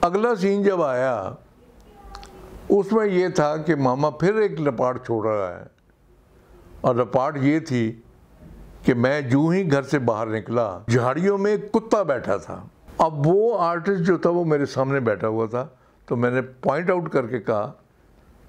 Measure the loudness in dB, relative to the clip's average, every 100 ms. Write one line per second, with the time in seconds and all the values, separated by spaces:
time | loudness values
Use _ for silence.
0 | 0 2 0 2 2 2 2 2 0 0
1 | 0 -2 -4 -10 -18 _ -20 -20 -20 -20
2 | -20 -18 -18 -20 -20 -14 0 0 2 0
3 | 2 2 2 2 0 0 -2 0 0 2
4 | 0 0 0 2 0 0 -4 0 -2 -2
5 | -4 -2 0 -2 -4 -8 -16 _ _ _
6 | _ _ _ _ _ -20 -20 -4 0 2
7 | 2 0 0 0 2 2 0 -2 -2 -4
8 | -16 -20 _ -20 -20 -20 -20 -2 0 2
9 | 2 0 2 2 4 2 2 0 2 0
10 | 0 0 -2 -4 -2 -2 -2 -4 -2 0
11 | 2 0 0 0 0 -2 0 -2 2 0
12 | 2 -2 -2 -4 -4 -14 -16 -20 -14 0
13 | 0 2 2 4 2 2 0 0 -2 0
14 | 2 2 2 0 2 0 0 -2 0 0
15 | 0 0 -2 -2 -2 -4 -8 -12 _ _
16 | -6 -2 0 0 -4 -4 -2 0 0 0
17 | 0 -2 -2 -4 -2 -2 -4 -10 _ _
18 | _ _ _ _